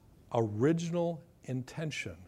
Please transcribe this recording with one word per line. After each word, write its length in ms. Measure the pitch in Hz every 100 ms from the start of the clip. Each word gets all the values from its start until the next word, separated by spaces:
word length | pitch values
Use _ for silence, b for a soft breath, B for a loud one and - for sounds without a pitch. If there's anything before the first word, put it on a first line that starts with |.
| - - -
original 880 | 120 110 104 143 170 170 175 170 156 - -
intention 720 | - 127 123 151 160 - 98 85